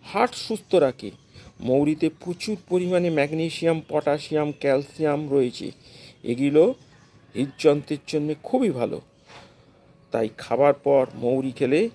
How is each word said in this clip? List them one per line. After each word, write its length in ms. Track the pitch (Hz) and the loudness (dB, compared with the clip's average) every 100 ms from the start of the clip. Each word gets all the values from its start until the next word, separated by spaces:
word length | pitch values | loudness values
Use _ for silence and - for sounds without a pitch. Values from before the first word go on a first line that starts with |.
হার্ট 320 | - 196 247 | -6 -2 -2
সুস্থ 400 | - - 220 - | -2 -8 -8 0
রাখে, 360 | 185 139 123 101 - _ - - - | 2 2 -2 -14 -16 _ -20 -20 -10
মৌরিতে 480 | 117 131 147 151 160 | 0 2 2 0 -2
প্রচুর 480 | - 180 175 - 202 - | -4 -12 -8 -8 -8 -4
পরিমাণে 420 | 180 180 180 175 | -2 0 0 0
ম্যাগনেসিয়াম, 720 | 156 143 160 165 - 165 160 - | 0 0 -2 -4 -2 0 0 -2
পটাশিয়াম, 640 | 151 147 147 - 151 151 147 | -2 0 -2 -2 -2 -2 -2
ক্যালসিয়াম 680 | 139 135 143 - 156 147 151 | 0 0 -2 -4 -2 -2 0
রয়েছে, 420 | 139 123 - - - - - - - | 0 0 -4 -12 -14 -20 -20 -20 -14
এগুলো 520 | - 120 139 147 190 254 - - - - _ - | -6 -2 2 6 4 2 -14 -20 -20 -20 _ -6
হৃদযন্ত্রের 640 | 135 - 160 147 139 147 - | -6 2 2 2 -2 -8 -4
জন্য 280 | 156 147 151 | -4 -2 -6
খুবই 280 | - 254 233 | -2 0 0
ভালো, 300 | 131 120 - - _ _ - - - _ _ _ _ _ | 0 -4 -4 -12 _ _ -20 -20 -20 _ _ _ _ _
তাই 180 | 117 110 - | -4 -4 -6
খাবার 360 | - 120 143 | -4 2 4
পর 320 | 143 143 139 131 | 4 2 2 2
মৌরি 380 | - 123 131 131 | -2 -2 0 -2
খেলে 360 | 123 135 147 226 | -2 0 2 0